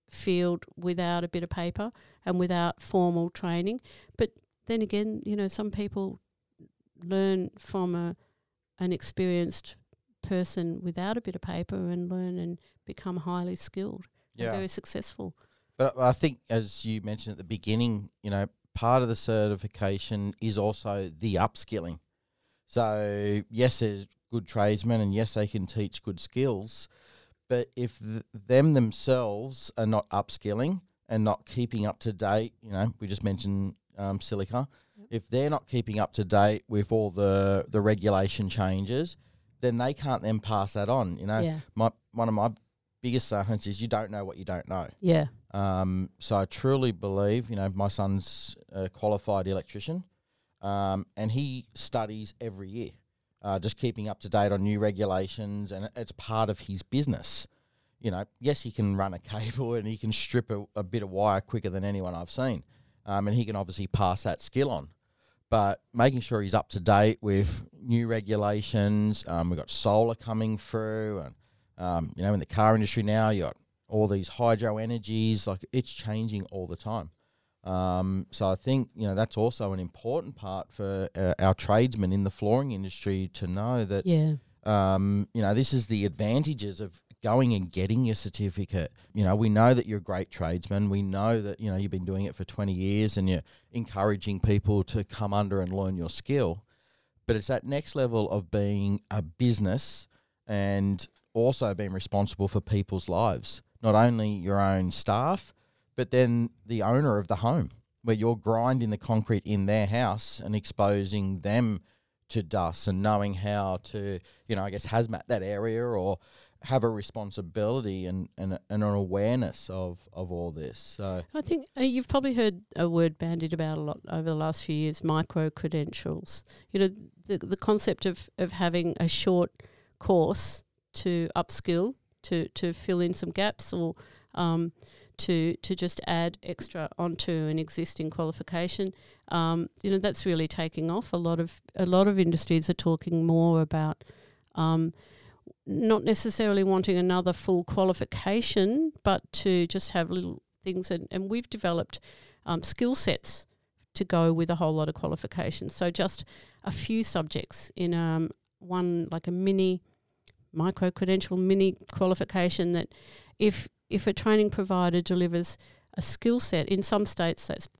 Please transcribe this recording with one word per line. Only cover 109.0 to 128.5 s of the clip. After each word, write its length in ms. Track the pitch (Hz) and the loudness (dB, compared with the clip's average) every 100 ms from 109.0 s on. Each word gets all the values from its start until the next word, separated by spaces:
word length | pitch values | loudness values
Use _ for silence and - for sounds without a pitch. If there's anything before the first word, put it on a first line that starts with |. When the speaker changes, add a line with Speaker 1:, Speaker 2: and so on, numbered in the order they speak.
| - 113 107 107 - | 0 0 2 0 2
Speaker 2:
in 200 | 104 98 | 0 2
their 200 | 107 98 | 2 2
house 540 | 117 120 107 - - | 2 0 0 -4 -6
and 120 | - 107 | -4 -4
exposing 840 | - - 101 101 95 104 95 95 | -4 0 2 2 0 -2 -2 -2
them 420 | 98 113 117 95 - _ _ _ - | 0 2 2 -2 -8 _ _ _ -6
to 140 | 113 | -4
dust 460 | 82 104 85 85 - | -2 0 0 -2 -2
and 120 | 92 | 0
knowing 340 | 104 104 101 | 2 2 0
how 440 | 92 104 104 98 92 | -2 -2 -2 -2 -4
to, 340 | - 107 101 92 - _ - | -6 -8 -6 -8 -10 _ -6
you 80 | 101 | -4
know, 80 | |
I 60 | 98 | -2
guess, 160 | 98 - | -6 -2
hazmat 360 | 113 113 104 - | 0 0 -4 -2
that 140 | 113 | -2
area 420 | 92 101 113 113 | -2 -4 -2 -2
or 340 | 120 107 92 95 _ - _ _ | -2 -2 -2 -2 _ -20 _ _
have 220 | - 131 | 0 2
a 40 | 117 | 2
responsibility 1200 | 110 98 117 101 95 87 110 104 131 107 95 90 | 0 -6 -10 -10 -10 -8 -2 0 0 -2 -4 -4
and, 220 | 92 - - | -4 -6 -6
and, 140 | 95 92 - | -6 -6 -4
and 140 | 107 | 0
an 100 | 104 | 2
awareness 760 | 101 95 98 107 127 95 - - | 2 0 0 2 2 0 -4 -10
of, 300 | 95 90 87 _ | -6 -6 -8 _
of 180 | - 92 | -10 -6
all 220 | 87 87 | -6 -6
this. 260 | 78 73 - | -6 -10 -10
So 440 | - - 98 92 85 | -12 -8 -6 -6 -6
Speaker 1:
I 60 | 311 | -8
think, 260 | - 330 269 - | -4 -4 -4 -2
uh, 60 | |
you've 240 | 262 254 254 | 0 0 0
probably 280 | 277 269 | 0 0
heard 260 | 240 220 180 - - | 2 2 0 -8 -2
a 120 | 170 | 2
word 300 | 165 165 156 | 4 2 2
bandied 340 | 165 165 160 | -4 -4 -2
about 260 | 165 156 156 | -2 -2 -2
a 20 | |
lot 200 | 151 - - | -6 -8 -6
over 140 | 165 | -4
the 140 | 160 156 | -2 0
last 280 | 156 156 | -2 -4
few 120 | - 151 | -4 -2
years, 260 | 156 151 | -2 0
micro-credentials. 1400 | 160 156 160 160 156 - 156 160 147 - 156 156 - - - - _ | 0 0 0 0 -2 -2 -4 -2 -4 -6 -6 -6 -8 -10 -12 -20 _
You 100 | 196 | 2
know, 100 | 190 196 - _ - | 2 0 -14 _ -6
the, 120 | 196 | -6
the 180 | 175 190 | -4 -2
concept 500 | - 214 220 220 196 | 2 2 2 0 -2
of, 240 | 175 - - | -4 -8 -4
of 140 | 185 | -4